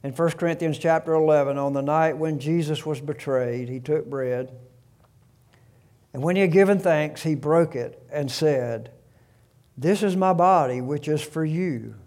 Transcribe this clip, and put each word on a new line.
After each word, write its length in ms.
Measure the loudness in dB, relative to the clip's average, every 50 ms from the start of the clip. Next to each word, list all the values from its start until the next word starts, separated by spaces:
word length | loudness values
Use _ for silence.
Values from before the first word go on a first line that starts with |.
| -8
In 100 | -8 -2
First 240 | 0 0 0 0 0
Corinthians 400 | -2 -2 -2 0 -2 -2 -2 -2
chapter 380 | 0 2 2 2 2 0 2
eleven, 420 | 2 4 4 4 4 4 2 0 -2
on 160 | -2 -2 -2
the 80 | -2
night 360 | 0 0 2 2 2 2 0 -2
when 200 | -4 -4 -4 -4
Jesus 480 | -2 0 0 0 0 -2 -4 -4 -4
was 160 | -6 -8 -6
betrayed, 680 | -6 -8 -10 -8 -4 -2 -2 0 0 -2 -4 -6 -6 -8
he 120 | -10 -10
took 280 | -4 -2 -2 -2 -2 -4
bread, 440 | -6 -4 -2 -2 -2 -4 -4 -8 -12 -20 -20 -20 _ _ _ _ _ _ _ _ _ _ _ _ _ _ _ _ _ _ _ _ _ _ _ _ _ _ _ _ _
and 80 | -4
when 140 | -2 -2 2
he 80 | 2 2
had 80 | 4
given 260 | 6 6 6 6 4 2
thanks, 460 | 2 2 2 2 0 -2 -6 -6 -4
he 100 | -4 -4
broke 420 | -2 0 2 4 4 2 2 -2
it 240 | -6 -8 -8 -10 -18 -20 -10
and 200 | -6 -6 -4 -4
said, 600 | -4 0 0 2 2 0 -2 -4 -6 -6 -8 -14 -20 -20 _ _ _ _ _ _ _ _ _ _ _ _ _ _ _
"This 280 | -4 0 0 2 2 2
is 120 | 0 0
my 160 | 2 2 2
body, 500 | 4 4 6 6 6 4 4 2 0 -4
which 260 | -4 -4 -6 -6 -2 -2
is 160 | -2 -2 -2
for 200 | -4 -4 -4 -2
you. 520 | -2 -2 -2 -2 -2 -4 -6 -8 -10 -16 -18 -20